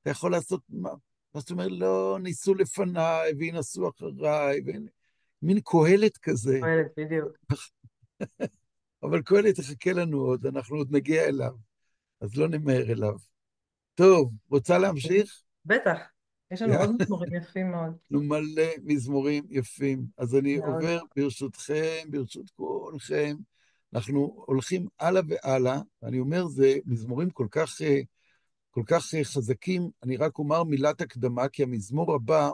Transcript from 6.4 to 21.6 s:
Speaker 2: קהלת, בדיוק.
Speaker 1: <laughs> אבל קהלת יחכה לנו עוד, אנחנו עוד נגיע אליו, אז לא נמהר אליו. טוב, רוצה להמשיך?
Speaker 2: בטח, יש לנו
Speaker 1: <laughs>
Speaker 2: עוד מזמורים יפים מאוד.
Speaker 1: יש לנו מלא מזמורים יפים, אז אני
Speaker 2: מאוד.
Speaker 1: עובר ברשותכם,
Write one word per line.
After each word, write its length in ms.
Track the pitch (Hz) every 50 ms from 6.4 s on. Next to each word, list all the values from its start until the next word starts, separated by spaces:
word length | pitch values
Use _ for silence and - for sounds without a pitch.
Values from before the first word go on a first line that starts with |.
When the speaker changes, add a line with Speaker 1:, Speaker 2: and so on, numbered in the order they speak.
| 104 135 131 135
Speaker 2:
קהלת, 300 | 147 165 160 165 156 160 -
בדיוק. 400 | 156 156 156 165 156 147 139 - _ _ -
Speaker 1:
<laughs> 1120 | 226 - - - _ _ - - _ _ _ _ _ - - - _ - - - - _ _ _ _ _ _ _ _ _ -
אבל 180 | 143 165 165
קהלת 380 | - - 190 202 208 214 190 -
יחכה 340 | 139 131 147 120 - 185 185
לנו 260 | 175 175 165 147 139
עוד, 260 | 131 131 127 127 -
אנחנו 320 | 135 135 135 117 - 143
עוד 180 | 151 143 131 147
נגיע 280 | 143 135 135 160 160 160
אליו, 280 | 151 139 135 123 123 127 117 - _ _ _ _ _ _ _ _ _ _ _
אז 140 | 110 101 107
לא 120 | 143 156
נמהר 440 | 165 160 151 151 143 131 127 - 110
אליו. 240 | 117 110 107 104 101 - - _ _ _ _ _ _ _ _ _ _ _ _ _ _
טוב, 380 | - 180 190 185 165 139 120 110 107 - _
רוצה 280 | 139 139 - - 175
להמשיך? 640 | 180 190 196 170 139 123 160 185 202 208 208 - - _ _ _ _ -
Speaker 2:
בטח, 320 | 156 214 - - 190 165 - - - _ _ _ _ _ _ _ _
יש 100 | 185 185
לנו 120 | 226 220 -
Speaker 1:
<laughs> 80 | -
Speaker 2:
עוד 200 | 202 208 233 220
מזמורים 340 | 185 - 202 170 175 - 170
יפים 360 | 175 165 - - 190 185 180
מאוד. 220 | 175 170 165 160 160 - _
Speaker 1:
יש 80 | -
לנו 120 | 143 143 147
מלא 440 | 143 151 151 151 151 156 156 160 165 160 143 -
מזמורים 600 | 151 147 143 117 131 143 139 135 147 147 147 147 202
יפים, 560 | 147 135 120 - - - 143 139 135 131 123 120 -
אז 180 | - 127 120 127
אני 220 | 139 135 139 143
Speaker 2:
מאוד. 120 | 139 131 143
Speaker 1:
עובר 300 | 135 165 160 165 170 170 165 - _
ברשותכם, 920 | 139 143 139 - - 139 131 - -